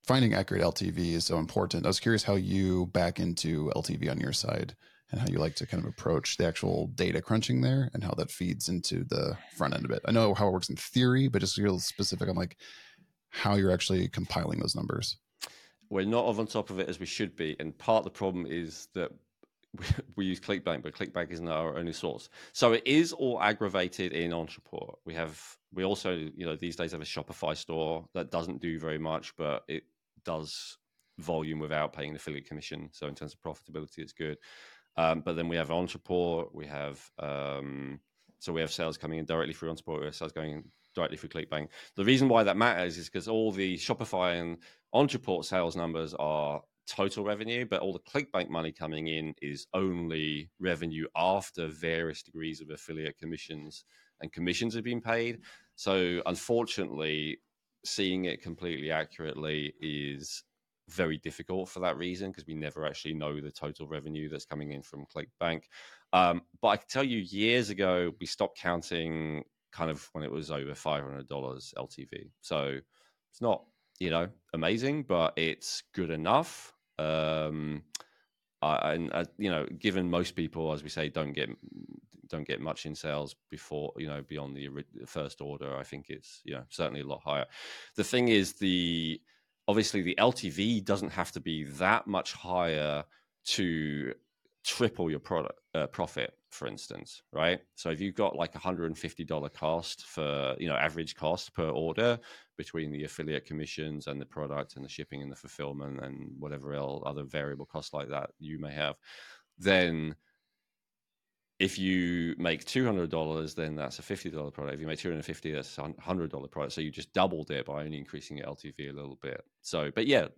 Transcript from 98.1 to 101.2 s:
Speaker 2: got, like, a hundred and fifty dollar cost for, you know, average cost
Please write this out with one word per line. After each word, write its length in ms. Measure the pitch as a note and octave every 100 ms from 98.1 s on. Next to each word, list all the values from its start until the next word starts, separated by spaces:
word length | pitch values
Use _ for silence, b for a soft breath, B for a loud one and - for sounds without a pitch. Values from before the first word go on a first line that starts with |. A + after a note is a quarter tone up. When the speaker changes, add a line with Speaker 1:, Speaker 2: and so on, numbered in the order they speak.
Speaker 2:
got, 220 | F2+ G2+ -
like, 180 | E2
a 40 | D#2+
hundred 280 | F#2 F2 E2
and 120 | D#2
fifty 260 | E2+ -
dollar 240 | D#2+ D#2+ D2
cost 560 | - D#2 E2 E2+ - -
for, 500 | - D2+ C#2+ C2+ C2
you 100 | E2
know, 80 | C#2
average 400 | D#2+ D#2 D#2+
cost 360 | -